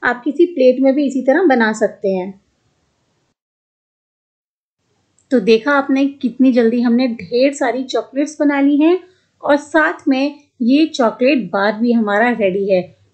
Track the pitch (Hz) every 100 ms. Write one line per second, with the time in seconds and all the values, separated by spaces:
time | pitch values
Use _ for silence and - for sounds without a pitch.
0 | - 240 302 - 349 339 254 254 269 269
1 | 277 269 247 294 370 254 220 220 208 -
2 | 196 190 185 190 _ _ _ _ _ _
3 | _ _ _ _ _ _ _ _ _ _
4 | _ _ _ _ _ _ _ _ _ _
5 | _ _ - 254 190 220 294 285 277 269
6 | 277 277 254 - 262 247 226 240 240 233
7 | 262 233 170 240 269 277 262 247 254 240
8 | - 254 294 - 294 285 277 285 311 359
9 | - _ _ _ 294 285 294 320 311 349
10 | - 262 285 285 _ - 233 277 311 -
11 | 226 214 247 294 180 196 202 214 240 233
12 | 208 202 240 233 196 190 196 185 180 _
13 | _